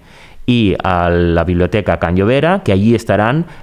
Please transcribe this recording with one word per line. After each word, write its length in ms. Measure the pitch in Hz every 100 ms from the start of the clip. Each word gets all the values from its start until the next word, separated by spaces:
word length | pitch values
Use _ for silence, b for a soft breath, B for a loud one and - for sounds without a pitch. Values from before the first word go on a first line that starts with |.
| B B B B -
i 300 | 120 104 -
a 320 | - 90 87
la 320 | 87 87 85
biblioteca 540 | 85 87 87 107 92 85
Can 160 | 85 90
Llovera, 440 | 101 135 160 190
que 100 | -
allí 220 | 98 107
estaran 520 | 113 - 101 107 147 170 B